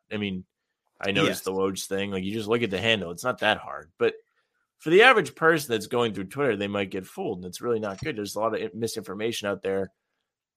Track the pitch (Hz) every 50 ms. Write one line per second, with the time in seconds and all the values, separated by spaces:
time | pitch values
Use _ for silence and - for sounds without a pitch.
0 | _ - 107 104 104 101 92 92 - _ _ _ _ _ _ _ _ _ _ -
1 | - 101 101 98 98 104 95 - - 95 95 95 95 95 95 95 - - 98 98
2 | 101 101 98 92 92 98 107 113 104 104 117 120 117 101 98 90 107 113 113 101
3 | 87 85 87 - 123 127 - - - 107 101 87 - 73 71 73 76 - _ -
4 | 120 110 - - - _ _ _ _ _ _ _ _ _ _ _ - 156 170 202
5 | 233 262 247 214 156 127 - - 165 160 165 151 - - 117 107 95 - 123 120
6 | 120 113 95 98 95 92 - 139 143 127 104 98 101 101 104 101 101 95 101 95
7 | 92 - - 185 196 143 98 90 90 90 - - 113 120 117 107 107 101 98 -
8 | - 160 127 107 101 98 - 104 110 113 107 87 107 107 - 113 117 110 - 110
9 | 98 101 92 104 110 117 113 - 104 101 98 95 - 98 95 98 95 - _ _
10 | _ _ _ _ _ _ _ _ _ _ _